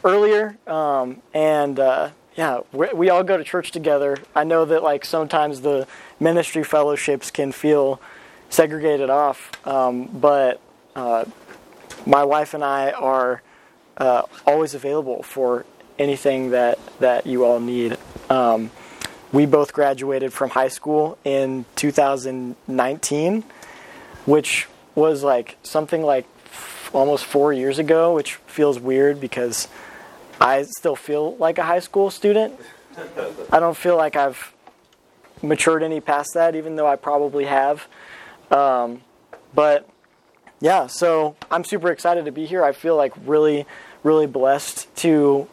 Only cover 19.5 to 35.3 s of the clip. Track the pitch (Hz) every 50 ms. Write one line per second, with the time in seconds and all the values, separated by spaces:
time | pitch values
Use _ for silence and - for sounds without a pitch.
19.5 | 143 147 143 139 - 151 143 139 135 127 131 139 139 131 135 131 120 - 139 127
20.5 | - 127 131 131 - - - 147 151 151 151 160 156 _ - 143 139 135 135 131
21.5 | 131 131 120 - _ - - 147 139 - 143 139 139 131 127 131 127 127 127 123
22.5 | 123 _ _ - 131 127 123 131 143 156 - - 143 147 156 175 208 220 220 -
23.5 | - - - - - - - - - - - - - - - - 147 151 143 -
24.5 | - - - - - - _ _ _ 147 151 160 156 139 139 143 131 120 113 -
25.5 | - _ - - - 156 156 147 175 160 160 147 139 131 123 - _ - - -
26.5 | - - - - - - - - - 135 135 143 147 135 - - - 143 143 151
27.5 | 147 127 127 135 135 151 156 147 160 160 165 170 170 156 143 - - - _ -
28.5 | - - 147 147 135 120 120 131 131 131 139 143 143 143 135 117 - 131 123 120
29.5 | 113 - - - - - - - - - - - - - - - - - - 123
30.5 | 135 139 143 139 - - - 170 139 - - - 147 147 151 165 - - 160 165
31.5 | 165 180 165 165 175 180 180 - - 202 196 196 - - - 208 208 220 220 214
32.5 | - - - - - - - _ - - - - - - - 87 - - - -
33.5 | - 160 170 170 160 - - 180 175 165 156 151 - 151 143 139 127 - - -
34.5 | _ _ _ - _ _ _ _ _ _ _ _ _ _ _ -